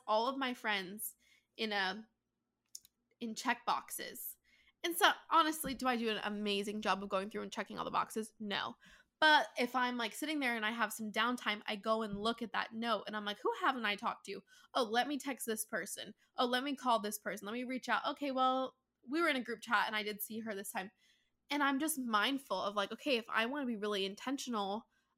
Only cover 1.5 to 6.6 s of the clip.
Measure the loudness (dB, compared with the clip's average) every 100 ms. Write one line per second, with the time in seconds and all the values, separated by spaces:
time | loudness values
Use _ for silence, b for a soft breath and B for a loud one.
1.5 | -6 -2 0 0 -2 -10 _ _ _ _
2.5 | _ _ -20 _ _ _ -10 -8 -4 0
3.5 | 0 2 0 0 -10 -10 -10 -12 -12 b
4.5 | b b b -4 4 4 4 2 4 4
5.5 | 2 -4 -2 0 2 2 0 -2 -2 0
6.5 | 0